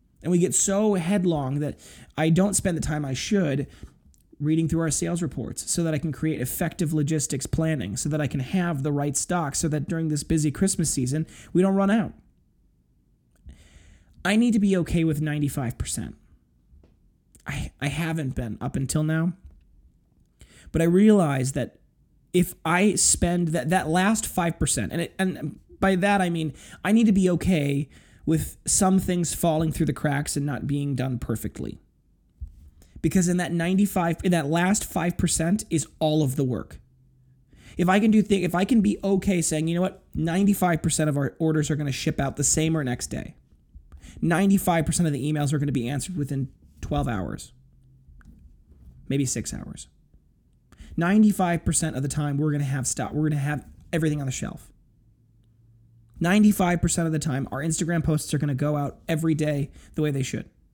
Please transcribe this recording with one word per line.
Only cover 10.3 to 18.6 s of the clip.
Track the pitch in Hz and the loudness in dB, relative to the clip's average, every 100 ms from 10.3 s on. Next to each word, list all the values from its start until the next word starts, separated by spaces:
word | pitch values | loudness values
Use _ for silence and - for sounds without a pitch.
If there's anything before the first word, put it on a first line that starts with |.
| 165 151 | 0 0
Christmas | - 190 - 151 | 2 0 0 -2
season, | - 127 151 160 - - | 0 -2 -2 -6 -10 -2
we | 170 | 2
don't | 190 196 | 4 4
run | 196 | 4
out. | 226 156 - _ _ _ _ _ _ _ _ _ _ _ _ - - - - - - _ - | 2 0 -6 _ _ _ _ _ _ _ _ _ _ _ _ -20 -20 -20 -20 -20 -20 _ -6
I | 180 220 | 0 2
need | 240 | 4
to | 220 | 4
be | 202 185 | 4 2
okay | 156 170 | 2 0
with | 160 147 | 2 0
ninety-five | 151 147 139 139 117 - | -2 -2 -2 -2 -4 -4
percent. | - - 69 - _ _ _ _ _ - _ _ _ _ _ _ - | -6 -6 -8 -12 _ _ _ _ _ -20 _ _ _ _ _ _ -10
I, | 143 - - | -8 -8 -6
I | 143 | -6
haven't | 143 165 160 135 | -4 -4 -4 -4
been | 131 117 104 | -6 -8 -6